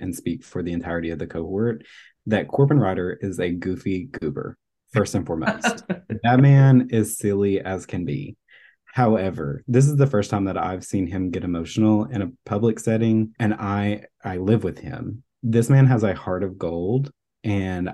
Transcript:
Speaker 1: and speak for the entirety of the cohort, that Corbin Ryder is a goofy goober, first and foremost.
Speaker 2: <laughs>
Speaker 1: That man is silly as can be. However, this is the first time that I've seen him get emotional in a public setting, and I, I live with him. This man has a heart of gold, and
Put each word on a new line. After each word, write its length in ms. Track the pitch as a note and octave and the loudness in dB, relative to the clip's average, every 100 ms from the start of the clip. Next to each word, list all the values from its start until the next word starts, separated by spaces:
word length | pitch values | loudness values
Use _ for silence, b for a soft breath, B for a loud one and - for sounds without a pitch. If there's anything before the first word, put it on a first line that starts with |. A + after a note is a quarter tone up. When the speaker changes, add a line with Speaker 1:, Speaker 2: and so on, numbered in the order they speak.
Speaker 1:
and 120 | F2+ | -8
speak 300 | E2+ - E2 | -6 -6 -6
for 220 | - F#2 | -8 -8
the 80 | F2 | -6
entirety 380 | E2+ E2 E2+ E2 | -6 -4 -6 -6
of 100 | D#2 | -8
the 80 | D#2+ | -8
cohort, 560 | E2+ E2 F#2+ A#2 A2+ b b b b - | -8 -6 -2 -2 -4 b b b b -4
that 220 | G#2 - | -2 -2
Corbin 320 | - C#3 D3 | 2 4 4
Ryder 380 | G2 F#2 F2+ - | 2 0 -4 -6
is 180 | G2+ F2+ | -8 -4
a 140 | F2 | -4
goofy 540 | F2 F#2+ F#2 G2 F#2+ F2 | -4 -6 -6 -4 -6 -6
goober, 500 | - D#2 C#2 - - _ _ _ | -8 -8 -8 -10 -14 _ _ _
first 220 | A2+ G2+ | -2 0
and 100 | G#2+ | -2
foremost. 600 | - E2 F3 G#3+ A#3+ A#3 - | -4 -4 -4 -2 -4 -4 -8
Speaker 2:
<laughs> 60 | F3+ - A2 | -10 -8 -2
Speaker 1:
That 160 | A#2 B2+ | 2 6
man 500 | C#3 C#3 C3+ B2+ B2 | 8 8 8 6 4
is 280 | A#2 G#2+ - | 0 -2 -2
silly 420 | G#2 G2+ G2+ G2 | -2 0 0 0
as 240 | F#2 F#2 | -4 -8
can 200 | - F#2+ | -8 -8
be. 320 | F2 C#2 - - _ b b b | -6 -6 -8 -16 _ b b b
However, 800 | _ - A2 A2 F#2+ E2 C#2+ C#2 - | _ 2 2 4 0 -4 -6 -8 0
this 200 | B2 C#3+ | 4 4
is 100 | C#3+ | 4
the 100 | C3+ | 2
first 240 | G#2 G#2 | 2 0
time 140 | G#2 | 0
that 120 | F#2+ F2+ | -2 -2
I've 280 | F2 F#2 | -4 -6
seen 220 | - G2+ F2+ | -6 -4 -2
him 240 | F#2 F#2 | -2 -4
get 140 | F2 | -4
emotional 600 | F2+ E2+ E2 - A2 G#2+ | -4 -6 -4 0 2 2
in 180 | A2 A2+ | 0 -4
a 80 | F2+ - - | -6 -8 -6
public 320 | G#2 A#2 A2+ | -2 0 -2
setting, 560 | - A2 A2+ A2 A2 - | -2 0 2 2 0 -2
and 140 | A2 | -2
I, 500 | G#2+ G#2 G2+ G2+ G#2 - _ | -2 -2 -2 -2 -4 -8 _
I 140 | G#2 F#2 | -10 -4
live 280 | F#2+ A#2 | 2 2
with 140 | F#2 - | 0 -8
him. 440 | - - - G#2+ _ _ | -12 -10 -10 -12 _ _
This 260 | A#2+ A2+ A#2 | 0 2 6
man 180 | C3+ C3 | 6 6
has 160 | A#2+ | 4
a 120 | G#2 | 0
heart 280 | F2 - F#2 | -2 -6 -4
of 140 | G2 F2+ | -6 -6
gold, 540 | F2 E2+ F#2 B2+ C#3 _ _ _ | -6 -4 -2 -2 -4 _ _ _
and 480 | A2 G2+ F#2+ F2+ F2+ | -4 -2 -2 -4 -6